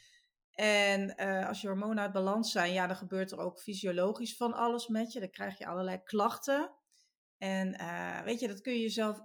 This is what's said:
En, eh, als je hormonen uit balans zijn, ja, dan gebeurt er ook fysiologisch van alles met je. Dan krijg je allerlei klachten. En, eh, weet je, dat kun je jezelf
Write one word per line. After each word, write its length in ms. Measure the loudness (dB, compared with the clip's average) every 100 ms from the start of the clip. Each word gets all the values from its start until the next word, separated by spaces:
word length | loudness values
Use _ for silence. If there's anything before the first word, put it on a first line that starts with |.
| -20 _ _ _ _
En, 640 | 2 6 6 6 4 0 0
eh, 300 | 0 2 0
als 140 | -2
je 60 | -2
hormonen 320 | -2 0 0
uit 80 | 0
balans 400 | 2 2 2 2
zijn, 220 | 2 2
ja, 140 | 2 0
dan 80 | -2
gebeurt 360 | -4 -2 -2
er 80 | -4
ook 200 | -6 -6
fysiologisch 800 | -8 -4 0 2 2 2 -4 -2
van 160 | -2
alles 340 | 2 0 0 0
met 260 | 0 -2
je. 60 | -4
Dan 100 | -8
krijg 280 | -6 -8 -6
je 80 | -6
allerlei 380 | -4 -4 -6
klachten. 680 | -2 2 2 0 0 0 -2 -8 _ _ _ _ _ _
En, 320 | -2 0 -2 -4
eh, 440 | -6 -6 -4 -4
weet 180 | -4 -2
je, 80 | -2
dat 140 | -4
kun 120 | -2
je 80 | 0
jezelf 400 | 0 0 0 -2